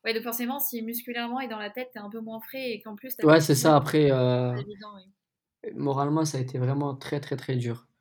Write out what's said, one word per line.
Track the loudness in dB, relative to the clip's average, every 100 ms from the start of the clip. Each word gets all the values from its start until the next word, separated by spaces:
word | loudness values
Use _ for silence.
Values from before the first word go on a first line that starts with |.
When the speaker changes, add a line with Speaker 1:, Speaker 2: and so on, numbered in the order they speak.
| -4
Speaker 1:
Ouais, |
donc | -4
forcément, | -4 -6 -6 -4
si | -6 -6
musculairement | -8 -8 -8 -8 -6 -6
et | -8
dans | -8
la | -10
tête, | -10 -12
t'es | -12
un | -12
peu | -12
moins | -12 -14
frais | -12 -10 -8
et | -8
qu'en | -12 -16
plus, | -14 2
t'as | 6
Speaker 2:
Ouais, | 8
Speaker 1:
des |
Speaker 2:
c'est | 6 4
ça. | 6 4
Après, | 4 2 4
euh, | 4 2 2 0 -4
Speaker 1:
c'est |
pas | -8
évident, | -14 -18 -20
oui. | _ _ _ _ _ _ 2 4
Speaker 2:
moralement, | 0 2 2 2 0
ça | -2
a |
été | -4 0
vraiment | 0 2 -2 -4
très, | -6 -6
très, | -4 -6
très | -2 -2
dur. | -2 -6 _ _